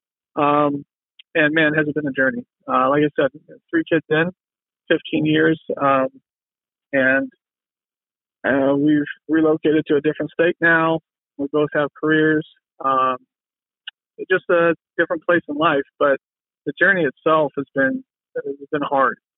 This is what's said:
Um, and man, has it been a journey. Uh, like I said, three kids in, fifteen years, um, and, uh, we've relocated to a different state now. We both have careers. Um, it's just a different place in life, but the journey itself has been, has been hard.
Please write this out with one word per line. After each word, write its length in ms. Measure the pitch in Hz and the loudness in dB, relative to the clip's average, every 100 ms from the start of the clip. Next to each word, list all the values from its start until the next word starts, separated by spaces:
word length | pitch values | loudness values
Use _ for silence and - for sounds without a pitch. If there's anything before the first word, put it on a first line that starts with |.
| _ _ _ - | _ _ _ -2
Um, 480 | 147 147 147 143 143 _ _ _ - | 2 2 0 -2 -10 _ _ _ -6
and 200 | 170 151 | 0 0
man, 200 | 160 151 | 2 0
has 120 | 156 151 | 0 -2
it 80 | |
been 120 | 147 147 | -4 -6
a 60 | |
journey. 340 | 131 131 120 - _ - | -2 -2 -2 -12 _ -4
Uh, 220 | 127 131 | 0 2
like 140 | 147 | 2
I 80 | 151 | 0
said, 160 | - 139 151 - - _ | 0 -4 -4 -20 -20 _
three 140 | 165 160 | -4 0
kids 140 | 165 - | -2 0
in, 220 | 156 170 - _ _ _ _ _ | -2 -2 -6 _ _ _ _ _
fifteen 380 | 165 - 160 156 | -4 -2 -4 0
years, 340 | 156 160 160 - - | 2 0 -2 -6 -4
um, 280 | 139 135 131 - _ _ _ _ _ _ _ | 0 0 -2 -8 _ _ _ _ _ _ _
and, 380 | 139 131 135 135 _ _ _ _ _ _ _ _ _ _ _ | 0 0 0 -4 _ _ _ _ _ _ _ _ _ _ _
uh, 300 | 110 139 135 | -2 0 2
we've 280 | 143 151 151 147 - - | 2 2 0 -2 -10 -4
relocated 560 | 160 156 160 160 156 - | 0 2 0 0 0 0
to 100 | 147 | -2
a 40 | |
different 300 | 151 147 202 | -2 -4 -8
state 240 | - 170 - | -2 -2 2
now. 400 | 165 165 160 165 - _ _ - | 2 2 2 -2 -6 _ _ -10
We 100 | 143 | -4
both 160 | 151 151 | -2 0
have 160 | 156 143 - | -2 -4 -4
careers. 480 | 156 156 156 156 160 _ _ _ | 0 2 2 0 -4 _ _ _
Um, 360 | 135 131 131 127 131 _ _ _ _ _ - _ _ - | -2 0 0 -2 _ _ _ _ _ _ -20 _ _ -18
it's 140 | - | -2
just 180 | 185 - | -2 2
a 240 | 175 170 165 _ - | 2 2 0 _ -4
different 280 | 165 170 | -4 -4
place 180 | - 170 - | 0 0 -2
in 80 | 147 | -2
life, 260 | 165 143 - _ | 0 0 -4 _
but 200 | 143 135 _ _ _ _ - | 0 0 _ _ _ _ -12
the 60 | - | 0
journey 240 | 180 190 | 2 2
itself 480 | 147 - 160 160 147 - | 0 -2 0 2 0 -4
has 100 | 139 | -6
been, 280 | 139 131 131 - _ _ | -2 -2 -2 -12 _ _
has 340 | 165 143 143 143 | -12 -10 -12 -8
been 100 | 151 | -6
hard. 360 | 143 139 127 - _ | -2 0 0 -2 _